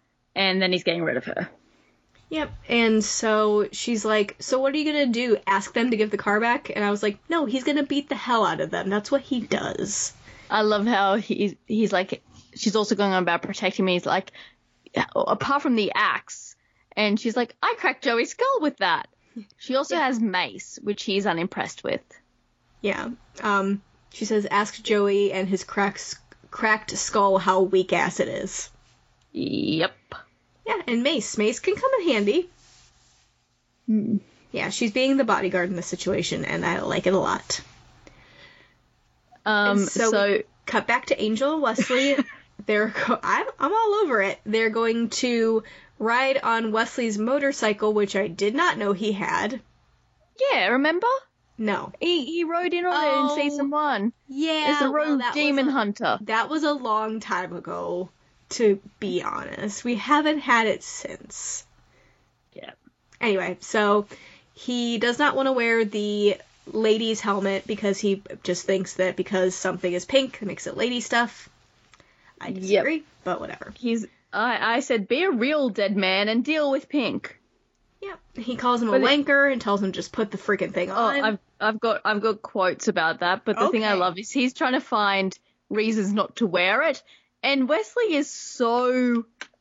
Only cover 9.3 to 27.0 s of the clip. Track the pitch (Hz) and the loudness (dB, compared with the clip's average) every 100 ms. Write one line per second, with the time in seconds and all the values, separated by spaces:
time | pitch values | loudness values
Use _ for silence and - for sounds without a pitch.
9.3 | 247 - - - - 208 208 - - - | -4 -2 -4 -4 -4 -4 -4 -6 -8 -20
10.3 | - - 220 214 208 214 208 196 208 202 | -20 -2 2 2 2 2 4 4 2 0
11.3 | - 202 - - 214 208 190 190 - _ | 0 -2 -4 -4 0 2 2 -2 -6 _
12.3 | - - - 220 214 202 196 202 185 175 | -20 -20 -4 0 2 2 2 2 2 2
13.3 | 175 - 196 190 - 185 180 - 185 - | 0 -2 -4 -2 0 2 2 0 -2 -2
14.3 | - - _ _ _ - - - - - | -14 -20 _ _ _ -8 -4 -2 0 0
15.3 | 220 - 285 285 233 196 - 208 127 - | 0 0 0 2 0 0 0 0 -2 -6
16.3 | - - - _ _ _ - 214 208 233 | -18 -20 -20 _ _ _ -2 0 0 -2
17.3 | 220 240 - 370 466 370 - 269 233 - | -2 -4 -2 -2 0 -2 -2 0 0 0
18.3 | - 508 523 302 - 190 151 - _ _ | -2 0 2 0 0 0 0 -4 _ _
19.3 | 233 202 _ - 262 294 349 269 240 220 | -18 -18 _ -4 -2 0 0 0 0 0
20.3 | 185 151 95 - - - 202 - 196 202 | 0 -4 -8 -16 -8 -6 -4 -2 0 0
21.3 | 165 180 - 175 - - - - - _ | -2 -2 -4 -8 -6 -4 -4 -6 -20 _
22.3 | _ _ _ _ _ 202 - - 247 - | _ _ _ _ _ -4 -4 -6 -12 -16
23.3 | - 214 202 196 202 - _ _ - 208 | -6 -2 0 0 -2 -6 _ _ -8 -2
24.3 | 214 202 208 214 - - 208 202 196 202 | 0 0 0 -2 -4 0 2 4 4 2
25.3 | 190 190 185 - - 202 - - - _ | 0 -2 -2 -2 -2 -2 -4 -12 -14 _
26.3 | - - - 220 220 - - | -20 -16 -2 0 0 -2 -8